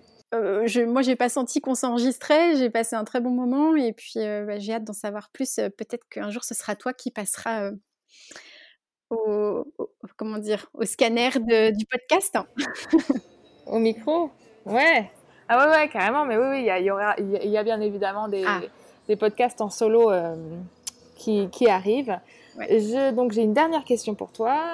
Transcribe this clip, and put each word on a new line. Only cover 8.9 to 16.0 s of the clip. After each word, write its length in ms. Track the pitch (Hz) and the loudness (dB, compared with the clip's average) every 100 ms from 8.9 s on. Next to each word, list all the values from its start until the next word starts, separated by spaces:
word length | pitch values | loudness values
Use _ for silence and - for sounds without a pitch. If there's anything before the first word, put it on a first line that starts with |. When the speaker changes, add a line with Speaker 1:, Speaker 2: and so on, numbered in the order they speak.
| _ _ | _ _
Speaker 1:
au, 540 | 226 220 208 208 196 285 - | -4 -2 0 0 -2 -6 -10
au, 120 | - _ - - | -12 _ -20 -10
comment 220 | 220 214 | -8 -6
dire, 260 | 208 214 - | -4 -4 -6
au 120 | - 214 | -6 -6
scanner 440 | - 233 233 247 254 | 0 2 2 2 0
de, 340 | 226 226 220 208 | 2 4 4 2
du 80 | 220 | -4
podcast. 500 | 254 - 330 370 220 - - | -6 0 0 2 -4 -4 -6
<laughs> 1120 | 277 - - 320 - 262 - _ _ _ - | -8 -8 2 2 2 -2 -4 _ _ _ -4
Speaker 2:
Au 100 | 220 | 0
micro ? 500 | 226 226 - 320 320 - _ - - | 2 0 0 0 -2 -6 _ -18 -2
Ouais. 460 | 220 311 302 196 - _ _ - | 2 4 4 0 -8 _ _ 0
Ah 120 | 233 294 | 4 6
ouais, 60 | 311 | 6
ouais, 140 | 302 | 4
carrément, 360 | 233 | 0